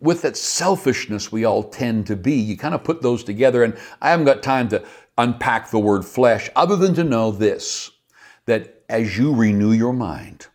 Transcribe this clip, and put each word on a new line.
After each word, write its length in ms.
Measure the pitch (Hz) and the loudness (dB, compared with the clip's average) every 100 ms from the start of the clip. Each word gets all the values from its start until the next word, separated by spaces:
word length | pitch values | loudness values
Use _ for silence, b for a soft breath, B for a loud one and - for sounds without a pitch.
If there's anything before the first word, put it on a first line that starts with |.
with 220 | 151 170 | -2 0
that 140 | 143 - | -2 -4
selfishness 960 | - - 170 - 135 - - 104 - | -6 -2 0 0 0 -2 -4 -8 -6
we 120 | 113 | -2
all 200 | 113 98 | 0 0
tend 420 | 104 - 120 110 104 | -2 -6 -2 -2 -2
to 80 | |
be, 200 | 101 127 | -4 0
you 220 | 147 107 95 | 0 -2 -4
kind 180 | 151 | -4
of 100 | 151 | -4
put 180 | - 165 | -4 -2
those 220 | 120 120 | -2 -2
together. 400 | - 104 131 123 | -4 0 2 4
And 100 | 113 113 B B | 2 0 B B
I 100 | 151 | 0
haven't 160 | 170 139 | 2 4
got 180 | 135 | 2
time 240 | 135 131 117 | 0 0 0
to 160 | 104 B B B - | -4 B B B -2
unpack 520 | 120 117 127 113 - | 0 0 -2 -2 0
the 100 | 110 | 0
word 240 | 104 98 | 2 2
flesh, 440 | 90 - 123 107 - | 0 2 4 2 0
other 220 | 135 170 196 | 0 2 2
than 180 | 190 | 2
to 80 | 165 | 2
know 300 | 165 117 110 | 0 0 0
this, 580 | 101 107 - - - - _ _ b b b - | 2 0 0 -6 -10 -12 _ _ b b b -2
that 380 | 110 90 _ - | -2 -2 _ -6
as 300 | 113 110 95 | -4 -2 0
you 160 | 147 | 0
renew 380 | 123 110 101 104 | 2 2 2 2
your 220 | 113 117 | 2 2
mind, 520 | 127 98 73 - - - | -2 -6 -8 -14 -20 -20